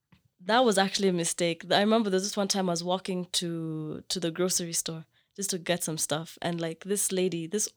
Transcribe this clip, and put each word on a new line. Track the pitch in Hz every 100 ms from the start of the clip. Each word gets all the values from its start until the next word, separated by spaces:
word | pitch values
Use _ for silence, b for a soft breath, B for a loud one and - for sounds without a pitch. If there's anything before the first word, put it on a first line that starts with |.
| _ _ _ _ 185
That | 233 254
was | 190
actually | 196 - 196
a |
mistake. | 175 170 - 175 165 175
I | 175
remember | 208 226 208
there | 185
was | 202
this | -
one | 196
time | 202 185
I |
was | 170
walking | 175 185 190 180 175
to, | - 175 165 160 156 156 156 -
to | 156
the | 165
grocery | 165 180 - 170
store | 165 - 160 - _ _ -
just | 196
to | 185
get | 170 175 -
some | 156
stuff. | - 147 165 -
And, | 170 170
like, | 165 165
this | 185 202 -
lady, | 185 185 170 160
this | 170 -